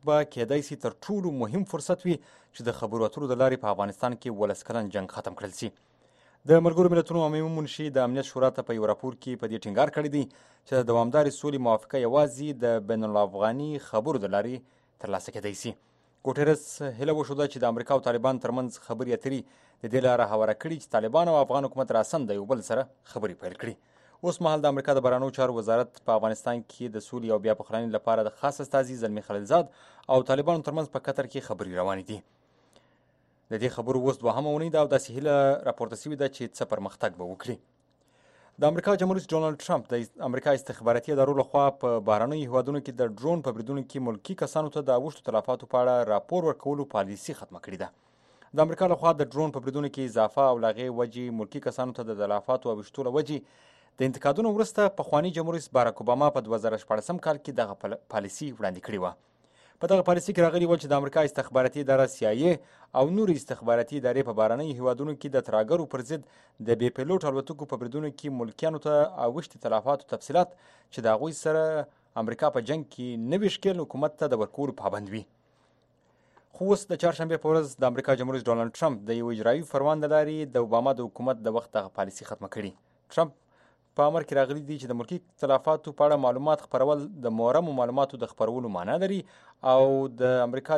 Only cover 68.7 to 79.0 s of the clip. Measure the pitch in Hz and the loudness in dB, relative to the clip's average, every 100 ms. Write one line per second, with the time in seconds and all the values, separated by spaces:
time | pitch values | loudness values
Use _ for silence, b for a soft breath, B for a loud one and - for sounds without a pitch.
68.7 | 156 151 147 135 180 120 135 - - 117 | -2 2 4 4 2 -2 -2 -10 -8 0
69.7 | 110 117 143 - 117 - 165 175 - _ | 0 2 -2 -4 -8 0 2 2 -4 _
70.7 | _ _ - 110 110 156 143 156 156 156 | _ _ -2 2 2 0 -4 0 2 2
71.7 | 156 135 b b - 113 117 151 127 110 | 0 -6 b b -6 -4 0 0 0 -2
72.7 | 160 143 - 123 117 117 180 202 - 196 | -4 -6 -10 -8 -6 -2 0 0 0 -2
73.7 | 180 147 135 147 151 151 120 104 - 143 | -2 -4 -2 -4 -2 0 0 -2 -2 -6
74.7 | - 101 101 101 107 95 _ _ _ _ | -2 -4 -4 -6 -10 -12 _ _ _ _
75.7 | _ _ _ b b b b b - 190 | _ _ _ b b b b b -6 0
76.7 | 196 - 165 170 160 160 160 156 160 147 | 0 0 0 0 0 -2 -2 2 2 0
77.7 | - 127 123 131 131 127 131 117 117 113 | 0 0 2 0 0 0 -2 0 0 0
78.7 | - 160 113 | 0 -2 -2